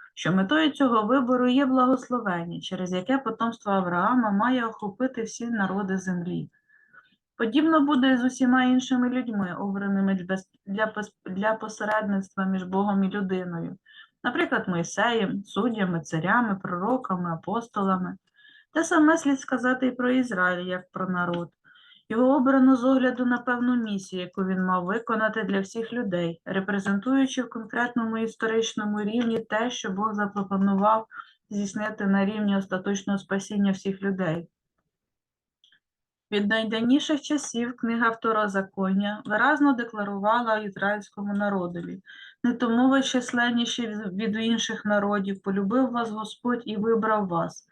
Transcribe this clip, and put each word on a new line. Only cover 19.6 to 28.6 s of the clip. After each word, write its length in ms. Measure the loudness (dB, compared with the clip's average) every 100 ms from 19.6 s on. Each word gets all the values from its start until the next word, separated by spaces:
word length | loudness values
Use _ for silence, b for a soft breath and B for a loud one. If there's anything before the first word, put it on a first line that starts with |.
| 0 2 0
і 40 |
про 200 | 0 2
Ізраїль, 540 | 2 2 0 0 0 -4
як 260 | -6 -6
про 180 | -8 -4
народ. 400 | -2 -2 -2 -6 _ b b b b b
Його 260 | 2 4 4
обрано 400 | 4 6 6 6
з 80 |
огляду 420 | 4 4 2 0 0
на 120 | 0
певну 380 | 0 0 2 0
місію, 460 | 0 -4 -6 -8
яку 240 | -8 -4 -2
він 200 | 0 2
мав 200 | 0 0
виконати 580 | -4 -2 -2 0 -2
для 160 | -2 -2
всіх 340 | -2 -6 -6
людей, 480 | -4 -4 -2 -2 -6 -6
репрезентуючи 960 | -4 -2 -2 0 -2 2 2 2 0
в 60 | -6
конкретному 680 | -8 -8 -4 -2 -2 -2 -2
історичному 840 | -4 -4 0 0